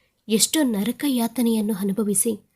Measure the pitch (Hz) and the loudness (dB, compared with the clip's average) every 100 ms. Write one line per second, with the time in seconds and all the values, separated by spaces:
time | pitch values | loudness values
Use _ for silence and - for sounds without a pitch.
0 | _ _ - 214 - 320 269 208 208 247 | _ _ -2 0 2 2 0 0 -4 -2
1 | 294 247 226 - 233 226 208 196 202 190 | 0 0 0 0 0 0 -2 -2 -2 -2
2 | 208 196 233 214 - | 0 0 0 -4 -8